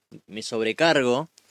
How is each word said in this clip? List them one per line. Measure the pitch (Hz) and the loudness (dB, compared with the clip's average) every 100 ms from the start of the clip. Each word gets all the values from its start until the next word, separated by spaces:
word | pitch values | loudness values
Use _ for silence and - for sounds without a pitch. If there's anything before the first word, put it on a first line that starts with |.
| _ - - | _ -20 -16
me | 104 | -14
sobrecargo | - 113 110 110 165 147 123 123 165 _ _ | -8 -4 -2 2 2 4 2 0 -4 _ _